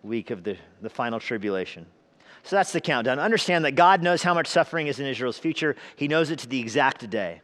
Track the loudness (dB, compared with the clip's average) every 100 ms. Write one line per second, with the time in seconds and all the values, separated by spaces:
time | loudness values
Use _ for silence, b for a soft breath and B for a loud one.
0 | -4 -6 -6 -8 -6 -8 -14 _ -12 -6
1 | -4 -4 -6 -6 -4 -4 -6 -10 -20 _
2 | _ _ B B -2 0 0 -2 0 0
3 | 2 0 0 0 2 2 2 6 6 6
4 | 4 2 2 0 2 2 2 -2 -4 -4
5 | -4 -4 -4 -2 -4 -2 -2 -2 B B
6 | 0 2 0 -4 -6 -6 -2 2 2 0
7 | -6 -4 -6 -8